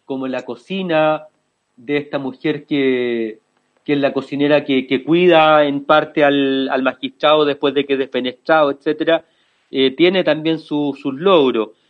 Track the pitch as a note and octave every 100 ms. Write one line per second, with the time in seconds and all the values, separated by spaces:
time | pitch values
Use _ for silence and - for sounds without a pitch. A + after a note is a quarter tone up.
0 | - C3 C3 A#2 - A#2+ - F#3+ F#3 D#3
1 | D#3 D#3 - _ _ _ _ _ A#2+ D3
2 | C#3+ C#3+ C3+ - D#3+ D3+ D3 C#3+ C3+ B2+
3 | B2 A#2 A2 G#2+ _ _ _ _ - C#3+
4 | C#3 C3+ C3 C#3+ C#3+ D3 C#3+ C3 C3 C3
5 | C3 E3+ F3+ D#3+ D#3 D3+ D3 C#3 C#3 D3+
6 | D3+ D#3+ C#3+ C#3+ C3+ C3+ C3+ C3+ C3 B2+
7 | C3 - D3+ D#3 D3 C#3 C#3+ C3+ C#3 C3+
8 | C3 B2+ B2+ B2 - D#3+ C#3+ C#3 D#3+ D3+
9 | D#3+ D#3+ - _ _ _ _ C3+ C3+ C3+
10 | F3 F#3 E3 D3+ D#3 D#3+ - D3 D3 C#3
11 | C#3 C3+ F#3+ F3+ C3+ A2+ G#2+ -